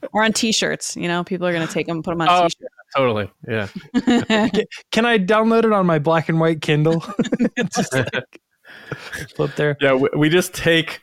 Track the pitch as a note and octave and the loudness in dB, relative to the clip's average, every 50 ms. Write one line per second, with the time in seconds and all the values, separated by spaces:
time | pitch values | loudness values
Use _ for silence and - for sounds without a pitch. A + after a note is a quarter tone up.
0 | - - - G#3 A3 A3 G#3+ - - A3+ G#3 - F#3+ D#3 D#3 - - - - - | -8 -6 -2 0 0 0 0 0 -2 0 0 0 -2 -2 -4 -4 -8 -10 -8 -6
1 | F3 F3 E3+ F3 F3 - F#3 F3 F3 F3+ E3+ E3 D#3+ D#3 - E3 D3+ - E3+ E3 | -4 -4 -2 -4 -4 -4 -6 -4 -2 -2 -2 -2 -4 -4 -4 -4 -4 -4 -4 -6
2 | D3+ F#3 E3+ E3+ E3 F3 F3 F3+ F3 E3+ - - - - - - - _ - C#3 | -4 -4 -4 0 2 2 4 4 2 2 0 -4 -12 -18 -18 -18 -20 _ -2 0
3 | C3+ B2 A2 G#2+ G2+ F#2+ - _ - - A2+ A2 G2+ G2 - G3 - - - A#3+ | 0 2 0 0 -4 -6 -10 _ -8 -6 -4 -4 -4 -6 -8 -12 -16 -4 -4 -2
4 | - - A#3+ A#3+ A3+ - A3 G#3+ G#3+ A#3+ - G3 G3+ - - - - _ - A3+ | 0 2 2 2 2 2 0 2 2 2 0 -2 -2 -4 -8 -16 -14 _ -2 0
5 | A3+ A#3+ A#3 A3 F#3 F3+ G#3+ G#3+ A3 A3+ A3+ A3+ A3+ A3+ G#3+ G3 F#3 F3 E3 D#3 | 0 2 2 2 2 2 2 2 4 4 4 4 4 4 2 2 2 2 2 2
6 | C#3+ E3 D#3+ E3 D3 - E3 D#3+ D#3+ E3 E3 D#3 - - D3+ D3 D3+ D#3+ E3 E3 | 2 2 2 2 2 0 0 2 2 2 0 0 0 0 2 2 4 2 2 0
7 | - - - - A3+ - - - A#3+ - - A#3+ A#3 - - - G#3 - - C3 | -2 -4 -4 -4 -2 -2 0 0 -2 -2 0 -2 -4 -2 -2 -4 -4 0 0 -2
8 | B2+ - - B2+ - - _ - - _ _ _ _ - - - - - C#3+ - | -2 0 -4 -6 -8 -8 _ -20 -20 _ _ _ _ -20 -20 -20 -14 -12 -12 -12
9 | - - - - D3 - - - D3+ C#3+ - - D3+ D3 C#3+ - C#3 C#3 C3+ C3 | -12 -14 -12 -12 -12 -12 -6 -4 -4 -4 -2 0 0 0 0 2 2 2 4 4
10 | C#3 - - D3 D3+ D#3 D#3+ F3+ F3 - - - - E3 E3 E3 D#3 - - - | 2 2 2 2 2 4 4 2 2 0 -4 -2 0 2 2 2 2 -2 -6 -12